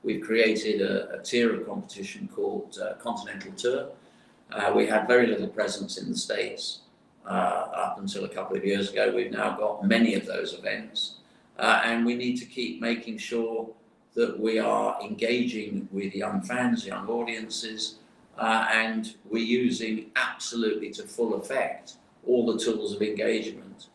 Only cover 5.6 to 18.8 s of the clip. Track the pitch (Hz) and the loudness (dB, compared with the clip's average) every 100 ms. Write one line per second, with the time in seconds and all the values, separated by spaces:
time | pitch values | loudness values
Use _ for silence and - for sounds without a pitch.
5.6 | 98 - 98 95 - - - 101 - - | -2 -2 -6 -6 -6 -6 -2 -2 -2 -6
6.6 | - - _ _ _ _ - 92 90 - | -10 -10 _ _ _ _ -4 0 2 0
7.6 | - 90 90 101 98 98 95 95 95 95 | -2 -2 -4 -4 -6 -4 -6 -6 -4 -2
8.6 | 98 98 95 107 107 104 104 110 107 104 | 2 2 0 2 2 2 -2 0 -2 0
9.6 | 107 - 98 113 117 95 - 92 - - | -2 2 4 6 6 4 -2 -4 -4 -4
10.6 | 104 104 - - - - _ _ _ - | -4 -4 -6 -6 -6 -8 _ _ _ -2
11.6 | 110 110 113 117 117 120 123 123 - - | 4 4 4 4 2 2 0 -2 -4 -6
12.6 | 117 - 117 113 - 107 - 117 113 113 | -6 -4 -2 -2 -4 -10 -4 -2 0 -2
13.6 | 113 - _ _ _ - 117 - 110 110 | -6 -12 _ _ _ 0 0 2 2 2
14.6 | 110 107 107 - 107 101 113 123 120 107 | 4 2 2 -2 -6 -2 0 2 2 -2
15.6 | 104 98 - 95 98 98 98 - 98 123 | -4 -6 -4 -4 -4 -4 -2 -2 -2 0
16.6 | 123 117 98 95 101 117 117 113 110 - | 2 0 -2 -6 -4 -2 -2 -6 -6 -8
17.6 | 113 110 104 - - _ _ - 113 110 | -8 -6 -8 -8 -20 _ _ -4 2 2
18.6 | 110 110 | 4 2